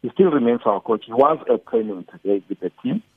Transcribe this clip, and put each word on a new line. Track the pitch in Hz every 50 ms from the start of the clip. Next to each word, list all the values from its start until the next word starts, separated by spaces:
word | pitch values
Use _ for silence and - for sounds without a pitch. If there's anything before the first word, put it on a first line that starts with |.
He | - 120 -
still | - 196 185
remains | 151 143 117 120 120 117 -
our | 113 101 95
coach. | - - 113 104 -
He | -
was | 113 120 135 147 160 147 - - 123
at | 110 - -
training | - 113 110 107 101 90 85 -
today | - 87 _ 95 101 98 92 _
with | 98 _
the | - - _ _
team. | - 127 151 220 - _ _